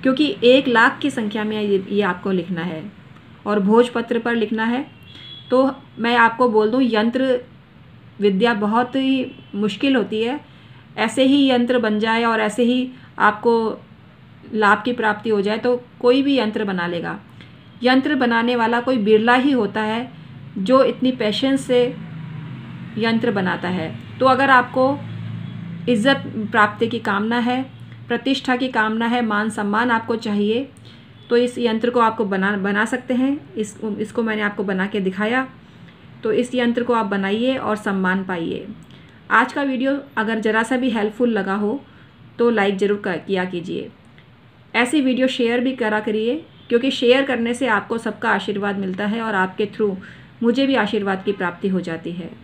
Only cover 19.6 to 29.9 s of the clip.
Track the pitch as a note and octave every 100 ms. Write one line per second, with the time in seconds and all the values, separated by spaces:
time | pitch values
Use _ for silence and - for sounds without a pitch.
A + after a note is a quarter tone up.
19.6 | G3+ G#3+ G#3+ A3+ B3+ - - - - -
20.6 | F#3+ C4 B3+ A#3+ B3+ B3+ G#3+ G#3 C4+ C4+
21.6 | C4+ B3 B3 - - - - - - -
22.6 | - - - - A3+ A3+ A#3 G3+ F#3 F3
23.6 | F3 F#3 D#3+ - - - C4 B3+ C4+ B3+
24.6 | B3 C4 C4 C#4+ - - - - - -
25.6 | - - - A#3 B3 C#4 - A3 G#3 A#3
26.6 | G#3 - A#3 A#3 A3+ G3+ G#3+ A#3+ A#3+ B3+
27.6 | C4 - - - - A#3 A#3+ C4+ - B3
28.6 | B3+ B3 G#3+ A3 A#3 A#3+ A3+ G#3 A3 A3
29.6 | G3+ G#3 B3